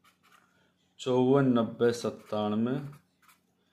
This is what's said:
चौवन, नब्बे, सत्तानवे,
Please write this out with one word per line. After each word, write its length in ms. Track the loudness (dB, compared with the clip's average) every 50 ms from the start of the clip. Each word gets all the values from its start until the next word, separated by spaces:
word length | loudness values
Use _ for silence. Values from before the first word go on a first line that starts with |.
| _ _ _ _ _ _ _ _ _ _ _ _ _ _ _ _ _ _ _ -8
चौवन, 460 | -4 0 2 2 4 4 4 4 4 4
नब्बे, 440 | 2 2 0 -2 -2 0 0 0 0
सत्तानवे, 800 | -2 -4 -8 -8 -10 -10 -8 -6 -4 -4 -2 -2 -2 -2 -4 -4 -6 -8 -12 -16 -20 _ _ _ _ _ _ _ _ _ _ _ _ _ _